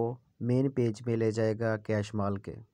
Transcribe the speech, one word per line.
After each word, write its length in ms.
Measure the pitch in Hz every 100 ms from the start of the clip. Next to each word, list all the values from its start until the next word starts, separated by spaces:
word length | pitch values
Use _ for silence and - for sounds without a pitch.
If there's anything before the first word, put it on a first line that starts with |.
| 117 123 _ -
मेन 280 | 117 127 135
पेज 300 | 127 120 104 120
में 80 | 113
ले 160 | 113
जाएगा 440 | 110 110 110 113 107
कैश 340 | 107 107 101 107
माल 220 | 98 101
के। 160 | - 113 -